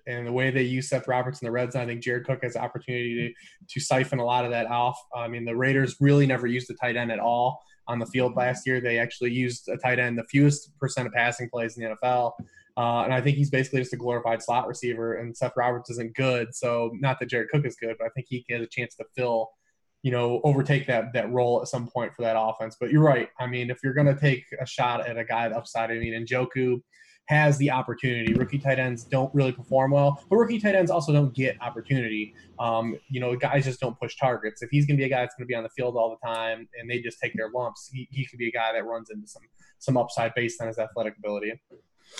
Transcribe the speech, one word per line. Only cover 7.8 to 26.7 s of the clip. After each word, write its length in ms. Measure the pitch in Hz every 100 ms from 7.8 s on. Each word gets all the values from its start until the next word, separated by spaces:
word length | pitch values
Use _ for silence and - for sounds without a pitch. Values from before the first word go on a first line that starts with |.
| -
on 120 | 120
the 60 | 113
field 280 | 127 123 120
last 300 | 123 123 131
year. 140 | 127
They 180 | 120 117
actually 320 | 117 - 123
used 360 | 123 123 120 -
a 100 | -
tight 220 | 131 123
end 180 | 123 117
the 60 | 113
fewest 460 | 139 143 143 - -
percent 280 | 131 - 120
of 60 |
passing 360 | 120 117 120 117
plays 260 | 123 113 117
in 60 |
the 60 | 113
N 40 |
F 140 | 107 127
L. 300 | 123 120 - 117 - _ -
Uh, 260 | 120 120
and 100 | 107
I 80 | 131
think 160 | 135 143
he's 120 | 143
basically 280 | 131 131 135
just 140 | 127
a 40 | 117
glorified 440 | 120 120 117 113
slot 260 | - 120 123
receiver, 460 | 120 123 113 113 107
and 220 | 117 117
Seth 160 | 123 -
Roberts 340 | 120 120 117
isn't 220 | 120 113
good. 400 | 113 135 123 117
So 380 | - 123 117 117 117
not 200 | 135 127
that 80 | 120
Jared 200 | 123 110
Cook 160 | 147 135
is 120 | -
good, 180 | 113 110
but 80 | 113
I 40 |
think 160 | - 120
he 160 | 123 123
has 120 | 120
a 60 | 117
chance 280 | - 117 -
to 100 | 113 -
fill, 340 | 123 117 113 _ _ _ _ _
you 80 | 131
know, 300 | 123 120 120
overtake 420 | 151 139 143 139 139
that, 260 | 120 117
that 180 | 120 104
role 300 | 123 120 120
at 80 | 123
some 180 | 127 117
point 260 | 123 113
for 100 | -
that 140 | 117 113
offense. 380 | 110 110 113 -
But 140 | 120
you're 120 | 151
right. 260 | 156 127 - -
I 80 | 123
mean, 220 | 123 123
if 80 | 123
you're 120 | 127
gonna 260 | 127 143 139
take 240 | 143 131 - -
a 60 | 123
shot 420 | - 123 117 117
at 80 | 113
a 60 |
guy 220 | 117 117 117
at 80 |
upside, 360 | 110 - 117 113
I 80 | 117
mean, 260 | 117 113 113
Njoku 560 | 127 127 131 127